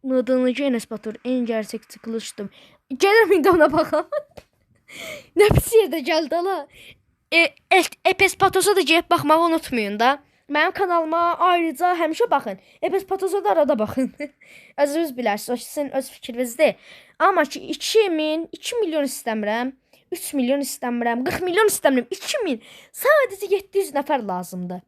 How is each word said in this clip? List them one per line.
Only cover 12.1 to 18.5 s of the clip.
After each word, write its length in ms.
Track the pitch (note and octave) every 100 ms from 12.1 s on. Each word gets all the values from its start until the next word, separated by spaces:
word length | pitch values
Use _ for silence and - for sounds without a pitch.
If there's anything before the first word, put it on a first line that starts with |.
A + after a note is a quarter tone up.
| D#4+ A#4+
baxın. 280 | C#4 A3+ F#3+ _ _
Epes 260 | F#4 F#4+ F#4+
Patos'a 360 | F#4+ F#4+ G4
da 80 | G4+
arada 280 | F4+ D4 C4
baxın. 340 | G#3+ - B3+ - - _ _
<laughs> 320 | - - -
Özünüz 400 | C#4+ D4+ E4 B3
bilərsiniz, 360 | A#3 G#3 -
o 40 | A#3+
sizin 380 | - D4+ C#4+ C4+
öz 140 | C4+
fikrinizdir. 680 | - - A#3+ B3 A#3 D4 - - - - _
Amma 240 | E4+ F#4
ki, 160 | D4 -
iki 500 | - D#4+ - A4 G4+
min, 400 | D#4 D#4 D#4 -